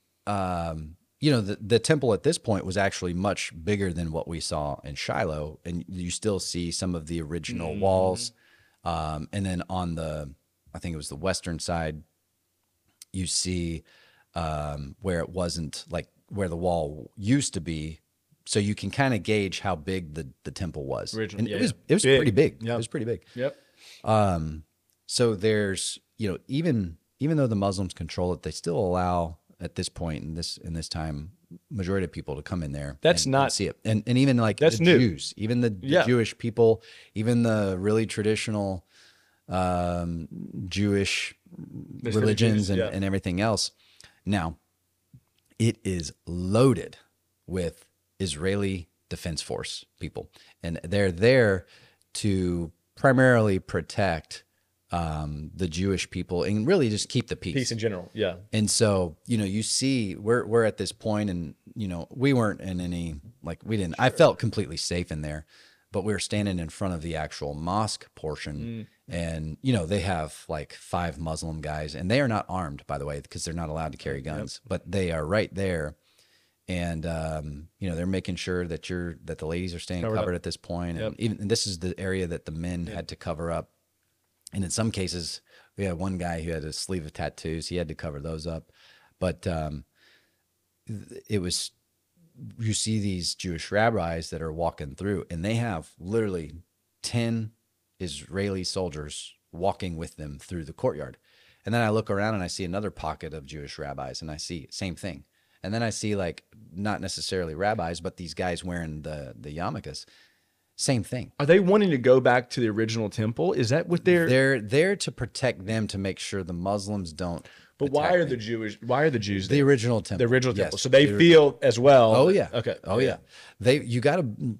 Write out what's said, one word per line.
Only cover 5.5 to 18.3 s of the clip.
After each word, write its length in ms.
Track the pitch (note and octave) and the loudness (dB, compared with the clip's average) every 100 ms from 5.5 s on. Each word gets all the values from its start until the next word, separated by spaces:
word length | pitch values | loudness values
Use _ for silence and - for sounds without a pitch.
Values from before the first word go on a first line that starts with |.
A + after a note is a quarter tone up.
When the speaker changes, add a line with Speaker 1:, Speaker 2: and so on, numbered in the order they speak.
| D#2 | -10
Speaker 1:
and 200 | F2 F2 - | -8 -8 -8
you 220 | F#2 F2 | -8 -6
still 260 | - G#2+ F#2+ | -4 -2 -2
see 320 | - F2+ E2+ | -2 -4 -4
some 240 | - F#2 | -4 -2
of 120 | E2+ D#2 | -4 -4
the 120 | E2+ | -6
original 500 | D2+ E2+ - D#2+ E2 | -4 -6 -6 -6 -6
Speaker 2:
Mm-hmm. 80 | G2+ | 0
Speaker 1:
walls. 520 | G2 F#2+ F#2 G2 - - _ _ _ _ | 2 4 4 0 -4 -12 _ _ _ _
Um, 440 | F2 E2 D#2 D2+ D2+ | -6 -4 -2 -6 -6
and 120 | G2+ | -4
then 200 | G2 F2 - | -2 -4 -4
on 280 | F#2 F2 D#2+ | -4 -2 -4
the, 360 | D#2+ D2+ D2 D2+ _ _ _ | -4 -6 -8 -14 _ _ _
I 60 | E2+ | -10
think 160 | F2+ | -8
it 40 | D#2 | -8
was 100 | D2 | -8
the 80 | C#2+ | -4
western 420 | F#2 F2+ - D#2+ | -2 -2 -2 -6
side, 460 | - E2+ D#2+ D#2 - _ _ _ _ _ _ _ _ _ - | -2 -2 -2 -6 -12 _ _ _ _ _ _ _ _ _ -12
you 140 | F#2+ F2 | -6 -2
see, 580 | - F#2 F2+ E2+ D#2+ - _ _ _ _ | -2 0 0 -2 -4 -10 _ _ _ _
um, 640 | E2+ D#2+ D2+ D2+ D2 C#2+ - | -6 -4 -2 -4 -6 -10 -8
where 200 | F#2+ F2 | -2 -2
it 80 | - | -2
wasn't, 560 | F2+ F2 E2 D#2 - - | -2 -2 -2 -6 -10 -8
like, 180 | E2+ - _ - | -8 -8 _ -10
where 200 | G2+ F#2 | -4 -2
the 80 | E2 | 0
wall 540 | F2+ E2+ D2+ D2+ - - | 0 0 -2 -6 -14 -6
used 380 | G2+ C#3+ C3 | 2 2 2
to 60 | F#2+ | -4
be. 400 | D#2 D#2+ D#2 D#2+ _ _ _ | -6 -6 -6 -10 _ _ _